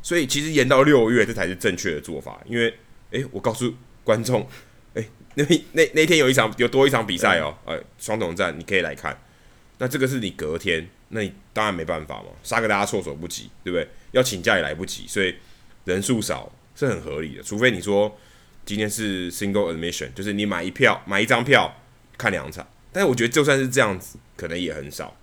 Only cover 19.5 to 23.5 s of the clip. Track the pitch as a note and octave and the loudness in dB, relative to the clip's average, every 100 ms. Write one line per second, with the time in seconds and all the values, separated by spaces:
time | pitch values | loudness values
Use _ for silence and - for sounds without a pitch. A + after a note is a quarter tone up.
19.5 | G2+ F#2 E2 E2+ E2 C2+ C2 G2 G2+ G#2 | 0 0 -2 -6 -6 -10 -8 -6 -2 -2
20.5 | F#2 F2+ - B2 G2 - G2 A2 A#2+ A#2+ | -2 -4 2 2 2 -2 -2 2 0 4
21.5 | B2+ E2+ - - _ _ - A#2 F2+ C#2 | 4 4 -4 -20 _ _ -6 -2 -2 -6
22.5 | - - _ _ F3+ F#3+ B2 A2+ C3 C#3+ | -14 -18 _ _ -2 0 2 2 2 2